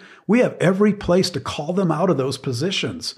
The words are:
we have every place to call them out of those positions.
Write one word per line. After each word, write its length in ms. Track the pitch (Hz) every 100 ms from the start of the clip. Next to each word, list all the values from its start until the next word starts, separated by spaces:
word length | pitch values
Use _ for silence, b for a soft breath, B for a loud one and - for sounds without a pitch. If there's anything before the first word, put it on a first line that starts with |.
| B B B
we 140 | 233
have 180 | 202 -
every 320 | 156 190 208
place 380 | 202 - 180 185
to 100 | 135
call 320 | - - 147
them 200 | 180 180
out 180 | 151 185
of 80 | 139
those 220 | 127 113
positions. 760 | 139 117 180 - 131 - -